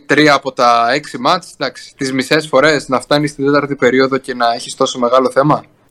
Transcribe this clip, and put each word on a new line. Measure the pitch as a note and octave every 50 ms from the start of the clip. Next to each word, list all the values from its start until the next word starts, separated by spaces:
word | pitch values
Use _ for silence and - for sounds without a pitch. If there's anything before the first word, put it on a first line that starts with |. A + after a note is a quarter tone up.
| -
τρία | - C#3 C#3+ D3+ D3+ C#3+
από | C3+ - C#3 -
τα | - B2 A#2+ A#2+ A#2 A#2 A#2 B2+
έξι | D3+ D3+ - - B2+
μάτς, | B2 D3 F3 F#3 F3 - - -
εντάξει, | D3 B2+ - - - - -
τις | - C#3 C3 C3
μισές | C3+ B2+ - D3 D#3 D#3
φορές | D#3 - C3 C3+ D#3 D#3 C#3 - -
να | C3 A#2+
φτάνεις | - - D3 D3 D3+ D3
στην | D3 - C#3
τέταρτη | C#3 C#3+ C#3+ C#3 C3+ C#3
περίοδο | C#3 C3+ B2 A#2+ C3 C3+ C3 C3+ C3
και | - - B2+
να | B2 A#2+ A#2 A#2
έχεις | B2+ - D3+ -
τόσο | - C3+ B2+ - C3
μεγάλο | B2 A#2+ A#2+ C3 C3+ A#2+
θέμα. | - C3 C3+ D3+ C#3 A2 - _ _ _ _ _